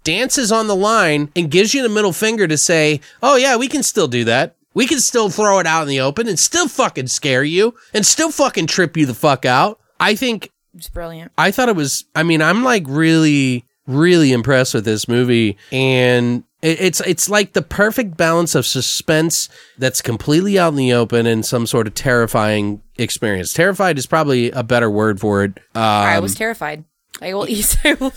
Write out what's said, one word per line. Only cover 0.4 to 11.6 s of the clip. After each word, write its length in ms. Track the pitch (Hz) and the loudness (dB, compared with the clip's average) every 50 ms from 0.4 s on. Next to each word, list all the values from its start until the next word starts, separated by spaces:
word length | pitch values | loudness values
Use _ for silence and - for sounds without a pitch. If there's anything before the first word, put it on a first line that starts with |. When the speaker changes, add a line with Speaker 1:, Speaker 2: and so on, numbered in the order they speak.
| 247 190 | -2 0
Speaker 1:
on 160 | 220 226 220 214 | 0 0 0 0
the 60 | 202 | -2
line 540 | 185 196 214 226 220 190 160 151 147 147 143 - | 0 0 2 2 2 2 2 0 0 -2 -4 -4
and 140 | 180 175 151 | -4 -2 0
gives 240 | 135 180 214 214 226 | 2 2 2 2 0
you 80 | 285 | 0
the 60 | 262 226 | -2 0
middle 220 | 208 214 208 196 156 | 0 0 0 0 0
finger 340 | - 220 220 226 220 196 160 | -2 -2 -2 0 0 0 0
to 80 | 156 | 0
say, 440 | 139 - - 175 160 156 156 151 139 - - - _ | 0 0 2 2 2 2 2 0 -2 -6 -12 -10 _
"Oh, 140 | - 262 285 | 0 2 2
yeah, 200 | 254 254 269 254 | 4 4 2 2
we 120 | 226 262 247 | 0 0 -2
can 140 | 302 285 | -2 -2
still 260 | 240 - - 214 170 131 | -4 -2 0 0 0 0
do 160 | 120 123 117 | 0 0 0
that. 320 | 113 113 131 143 - - _ _ _ - | 2 2 2 0 -2 -6 _ _ _ -2
We 120 | 190 254 | -2 0
can 140 | 247 220 254 | 0 0 0
still 280 | - - - 240 220 196 | -2 0 0 0 0 0
throw 300 | 160 208 214 208 196 190 | 0 0 2 2 2 2
it 80 | 170 | 2
out 160 | 165 160 160 | 0 0 0
in 60 | 156 139 | -2 -2
the 120 | 139 135 | -2 0
open 280 | 131 139 143 220 233 233 | 0 -2 -2 -2 -4 -4
and 100 | 185 - | -2 -2
still 280 | - - - 339 359 269 | -2 0 0 -2 -2 -2
fucking 400 | - - 240 180 - 147 127 127 | -2 -2 -2 -2 -2 -4 -6 -6
scare 360 | - - - 143 131 127 143 | -6 -4 -2 0 0 0 0
you 300 | 151 165 180 214 233 233 _ _ _ - | 0 0 0 0 0 -2 _ _ _ -4
and 100 | 214 196 | -2 0
still 240 | - - - 320 320 | 0 0 0 -2 -2
fucking 380 | - - 285 247 - 202 165 151 | 0 0 0 0 0 -2 -4 -2
trip 280 | - - 180 156 - | 0 0 -2 0 0
you 80 | 165 151 | 0 0
the 100 | 127 117 | 0 0
fuck 300 | - - 147 135 127 - | 0 0 0 2 2 0
out." 340 | 131 123 135 165 214 214 - _ _ _ - | 0 2 2 2 0 -2 -6 _ _ _ -2
I 140 | 165 196 220 | -2 0 0
think 360 | 214 269 247 226 196 - - _ _ _ _ _ | -2 -2 -4 -4 -6 -10 -14 _ _ _ _ _
Speaker 2:
It's 140 | 175 - - | -20 -20 -16
brilliant. 440 | - 175 170 165 165 160 165 175 _ - | -14 -14 -14 -14 -14 -16 -20 -8 _ 0
Speaker 1:
I 120 | 156 190 | 0 0
thought 180 | 196 - | 2 2